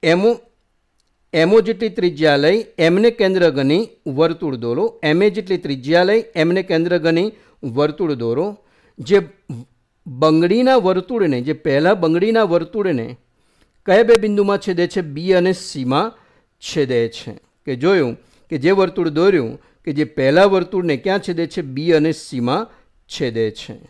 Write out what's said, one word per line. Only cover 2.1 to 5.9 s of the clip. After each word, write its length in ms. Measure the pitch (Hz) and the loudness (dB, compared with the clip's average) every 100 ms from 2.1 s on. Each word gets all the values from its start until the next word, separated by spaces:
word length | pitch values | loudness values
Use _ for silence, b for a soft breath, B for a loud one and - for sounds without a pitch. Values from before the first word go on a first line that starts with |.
| 147 156 143 | 2 2 4
લઈ 280 | 147 208 220 - | 2 0 -4 -2
એમને 340 | 165 180 233 | 2 4 2
કેન્દ્ર 400 | 226 190 190 175 | 2 0 4 2
ગણી 380 | 139 135 160 226 _ - | 2 0 0 -2 _ -10
વર્તુળ 480 | 135 165 165 160 131 | 0 0 0 -6 -6
દોરો. 440 | 117 123 226 - | -4 -2 -4 -4
એમ 200 | 156 160 | -2 2
એ 60 | 208 | 2
જેટલી 280 | 202 185 185 | 0 -6 -6
ત્રિજ્યા 460 | 160 135 127 | -4 -8 0